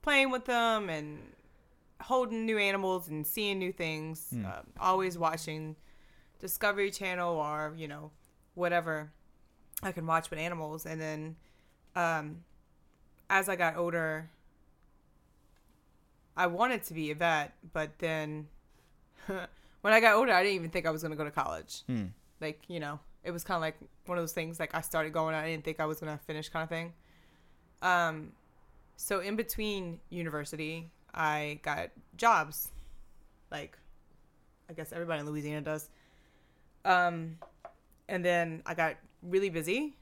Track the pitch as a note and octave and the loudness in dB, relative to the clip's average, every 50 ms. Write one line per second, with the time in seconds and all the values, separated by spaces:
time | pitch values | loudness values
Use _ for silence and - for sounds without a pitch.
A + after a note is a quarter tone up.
0 | - D4+ C#4+ C#4 C4+ C4 B3+ B3+ B3+ C4 A#3+ A#3+ A#3 A#3 A3 G#3+ G#3 F3+ D#3+ D3+ | 2 4 6 6 6 4 2 -2 0 2 2 4 4 4 4 2 0 -2 -4 -4
1 | D3+ D3+ D3+ - A2 - - - - - - - _ _ - _ _ - - - | -4 -6 -10 -12 -14 -18 -20 -20 -20 -20 -20 -20 _ _ -20 _ _ -20 -18 -16
2 | - - C4 B3+ B3+ G#3+ A3+ A3+ A3+ A3+ A3 G#3+ G3+ G3 G3 G3 F#3+ F#3 F#3 F3+ | -2 2 2 2 2 2 -2 -2 0 0 2 2 2 2 2 2 2 0 0 0
3 | E3+ E3 D3+ D3+ D3 - - A3+ G#3 G3+ G3 F#3+ F#3 F3+ F#3+ - E3+ D#3+ D#3 D#3 | -2 -6 -6 -4 -4 -4 -2 0 0 0 0 0 -2 -4 -2 -2 -4 -2 -2 -4
4 | D#3 D#3+ D#3+ D#3 - - B2+ A#2+ G2+ F#2+ F2+ - - - - - - F#3 F#3+ F#3+ | -6 -8 -8 -10 -8 -6 -6 -4 -4 -6 -6 -8 -12 -14 -10 -2 2 2 2 2
5 | F#3+ F#3 F3 E3+ E3 D#3+ E3 D#3+ D#3+ E3 D#3 D#3 D#3 D#3 D#3 - - - - - | 2 -2 -2 0 0 0 0 -2 -6 -6 -6 -6 -8 -8 -10 -14 -18 -20 -20 -20
6 | - - - - - - _ - - F#3 - - - G#3 G3+ G3+ G3 G3+ G3 - | -20 -20 -20 -20 -20 -20 _ -14 -8 -8 -4 0 0 0 2 2 0 -2 -2 -4
7 | G3 F#3 F3+ F3+ F3 F3 E3+ D#3 D3 D3+ D3+ D3+ D3+ D3+ D#3 E3 D#3+ D3 C#3+ D3+ | -4 -2 0 0 0 0 2 0 0 0 -2 -2 -4 -6 -6 -8 -10 -10 -10 -12
8 | D3+ D3+ - - _ - _ _ _ _ _ F3 F3 F3 F3 F3 E3 E3 D#3 D3+ | -14 -16 -18 -20 _ -20 _ _ _ _ _ 0 0 4 4 2 2 2 -2 -2
9 | D3+ D3+ - - _ - - _ - _ _ _ - - - - - F#3+ E3+ E3+ | -4 -8 -14 -20 _ -20 -20 _ -20 _ _ _ -20 -12 -10 -6 -6 -4 -4 -4
10 | D#3+ E3 D#3+ E3 E3 - E3 D3+ D#3+ F3 F3 E3 D#3 D3+ D#3 D#3+ - D#3+ D#3+ D#3+ | 0 2 2 2 0 -2 -6 -4 -4 -4 -4 -4 -6 -8 -8 -8 -8 -8 -6 -4
11 | D#3+ D#3 D#3 D3+ D#3 D#3+ D#3+ - - - _ _ _ _ _ _ _ - _ F3+ | -4 -4 -4 -6 -6 -10 -10 -14 -20 -20 _ _ _ _ _ _ _ -6 _ 0
12 | F3 E3 E3 D#3 D3+ D3+ D#3 E3+ E3+ _ - - _ _ _ _ _ _ _ _ | 2 2 2 0 -2 -6 -12 -14 -16 _ -20 -20 _ _ _ _ _ _ _ _
13 | - - _ _ _ _ G3+ G3 F#3 F#3+ F#3+ F3+ F3 E3 D#3 - E3+ E3+ E3+ E3+ | -20 -20 _ _ _ _ 4 4 4 4 2 4 4 4 4 2 0 2 2 0
14 | D#3+ D#3 D#3 D#3 D#3+ D#3+ - _ _ - _ _ _ - _ _ - _ _ _ | 0 0 -2 -4 -6 -12 -16 _ _ -20 _ _ _ -20 _ _ -20 _ _ _
15 | _ _ _ _ _ _ _ _ _ _ _ _ _ _ _ _ _ _ _ _ | _ _ _ _ _ _ _ _ _ _ _ _ _ _ _ _ _ _ _ _
16 | _ _ _ _ _ _ _ E3 F3+ F3 E3+ F3+ A#3 B3+ B3 G#3 - - E3 D#3+ | _ _ _ _ _ _ _ 2 2 2 4 2 2 2 2 -2 -4 -6 -6 -4
17 | D#3 D3 D3+ D3+ E3+ E3+ D#3+ D3+ C#3+ - - - - E3 - D#3+ D#3 D#3 D#3 - | -2 -4 0 2 4 4 4 2 0 -2 -8 -18 -20 -6 -4 -4 -4 -4 -4 -4
18 | - E3 D#3+ D#3 D3+ D3+ D3+ D3+ D#3 D3 - - _ _ _ - _ _ - - | -2 -2 0 -2 -2 -4 -6 -8 -10 -12 -18 -20 _ _ _ -20 _ _ -20 -20
19 | - _ _ - - - F#3+ F#3 F3 - - - - - - - - G3+ A3 A3+ | -20 _ _ -12 -8 -6 -6 -6 -8 -10 -16 -20 -20 -20 -20 -2 4 8 8 10
20 | A3+ A3+ G#3 A3 C4 B3 G3+ F3+ F#3 G3+ G3 F3+ E3 E3 E3 F#3 E3 D#3+ D#3 D#3 | 10 10 10 8 8 8 8 6 6 6 2 0 -2 -2 -4 0 0 0 -2 0
21 | E3 D#3+ D#3 D3 D#3 D3 D3 D#3 C3+ - - D#2+ - - - - - - B2+ A2+ | -4 -6 -4 -4 -4 -2 -2 -2 -2 -2 -4 -6 -8 -12 -14 -12 -6 -4 -2 -2
22 | G2+ F#2 G2+ - _ - _ - D#3+ D#3 D3+ D#3 - - F3 E3 D3+ D3 D3 D3 | -2 -6 -8 -14 _ -20 _ -8 -8 -8 -8 -8 -14 -10 -8 -6 -6 -6 -8 -10
23 | - - - - - F3+ E3+ E3+ - - F#3+ E3+ D#3+ D#3 D3+ - - - - - | -12 -18 -20 -10 -8 -6 -6 -6 -4 -2 -2 0 0 -2 -4 -8 -20 -20 -20 -18
24 | _ - F3 F3 E3 D#3+ - F3 D#3+ D#3+ E3 D#3+ E3 D3+ - D#3+ - - - D#3+ | _ -4 -2 -2 -2 -2 -4 -4 -6 -6 -4 -6 -6 -4 -4 -6 -4 -2 0 0
25 | D#3 D#3+ D#3 E3 D#3+ D#3+ D#3+ D#3 D#3 D#3+ D#3+ D#3 D3+ D#3+ D#3 - D#3 D3+ D#3 D#3 | 0 0 0 0 0 0 0 -2 -2 -2 -4 -4 -4 -6 -2 -2 -2 -2 -2 -4
26 | E3 D#3 D3+ D3 - - D#3 D3+ D#3 - - E3 D#3+ D#3+ E3+ E3 E3 E3+ E3+ - | -6 -8 -8 -8 -8 -8 -8 -8 -8 -6 -4 -4 -4 -4 -4 -6 -6 -8 -12 -18
27 | - - - - - - - _ - - - - _ _ _ _ - F#3 F3+ F3 | -20 -20 -20 -20 -20 -20 -20 _ -20 -20 -20 -20 _ _ _ _ 2 4 4 6
28 | E3+ E3 D#3+ D#3 D#3 - - - _ _ _ - - - - - - - - - | 4 2 0 -4 -8 -12 -16 -20 _ _ _ -20 -20 -20 -20 -20 -20 -20 -12 -10
29 | - - G3+ F#3+ F3+ G3+ G#3+ G#3+ A3+ A3 - - G#3+ G#3+ G3+ G3 F#3 E3+ E3 E3+ | -2 -2 0 0 0 0 0 -2 -2 -2 -2 -2 -2 -2 -2 -2 -4 -6 -8 -10
30 | - - E3+ F3 E3+ D#3+ D3+ D3+ C#3+ - - D3+ D#3 D#3 D#3+ E3 E3 E3 _ _ | -12 -10 -6 -6 -4 -4 -4 -6 -6 -6 -6 -6 -6 -6 -6 -8 -10 -14 _ _
31 | _ - - E3+ D#3+ D3+ D3+ D3+ D3+ D3 D3+ D3+ - D3 D3 E3 E3+ F3 - - | _ -12 -4 0 0 2 2 0 -2 -4 -6 -6 -4 -4 -2 -2 -4 -6 -10 -20
32 | - _ - - A#3 A#3 A3 E3+ D3+ D3+ D#3 - - - - - - - - - | -20 _ -4 4 6 6 6 6 4 0 -6 -10 -10 -10 -10 -14 -14 -14 -14 -16
33 | - - - - - - - _ - - - D3 D3+ - - - - - - - | -16 -18 -20 -20 -20 -20 -20 _ -12 -10 -8 -8 -8 -10 -16 -20 -20 -20 -20 -20
34 | _ - - - - _ _ _ _ - _ _ _ - E3 E3 D#3 - - E3+ | _ -20 -20 -20 -20 _ _ _ _ -20 _ _ _ -14 -12 -10 -10 -8 -6 -6
35 | F3 E3 D#3+ D3+ D3 D3+ D3+ D3+ D3 D3 D3+ D3+ C#3+ D#3 D#3 D#3 - - - - | -2 -2 -2 -2 -2 -4 -4 -4 -4 -4 -4 -4 -4 -4 -4 -4 -6 -12 -18 -20
36 | _ _ _ - - _ _ - _ _ _ _ - - _ _ _ - F#3 F3+ | _ _ _ -20 -20 _ _ -20 _ _ _ _ -20 -20 _ _ _ 4 6 6
37 | F3+ F3 E3+ E3 E3 E3 D#3+ E3 - - _ _ - - - _ _ _ _ _ | 6 4 0 -2 -6 -8 -10 -12 -16 -20 _ _ -20 -20 -20 _ _ _ _ _
38 | _ - F3 F3+ E3+ F3 F3 E3+ E3+ E3 D#3+ D#3+ - - E3+ E3+ E3 D#3 - - | _ -4 -4 2 2 4 4 4 2 0 -4 -6 -6 -6 0 0 0 0 0 -6
39 | - - _ _ - F3 F3+ F#3+ G3+ G3 D#3+ E3 D3+ E3 G3+ C4 D4+ D4+ C4+ - | -14 -20 _ _ -6 0 2 2 2 2 0 -2 0 0 0 0 0 -4 -8 -14